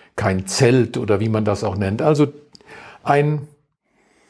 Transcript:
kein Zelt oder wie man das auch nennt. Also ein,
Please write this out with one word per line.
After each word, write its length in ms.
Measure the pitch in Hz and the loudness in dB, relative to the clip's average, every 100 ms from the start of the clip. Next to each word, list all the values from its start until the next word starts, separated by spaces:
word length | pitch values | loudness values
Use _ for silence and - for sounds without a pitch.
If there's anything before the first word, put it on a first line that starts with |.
| _ | _
kein 320 | - 101 95 95 | -4 -2 -2 -4
Zelt 520 | - 123 127 113 - | 2 4 4 2 -2
oder 200 | 107 98 | -2 0
wie 120 | 113 | 0
man 160 | 110 104 | -2 -2
das 180 | 101 | -2
auch 120 | 107 95 | -4 -2
nennt. 260 | 98 110 | -2 0
Also 320 | 156 147 - - _ - - - - - | 2 2 0 -2 _ -20 -20 -20 -20 -10
ein, 460 | - 143 147 151 - _ _ _ _ _ _ _ | 0 0 2 -4 -8 _ _ _ _ _ _ _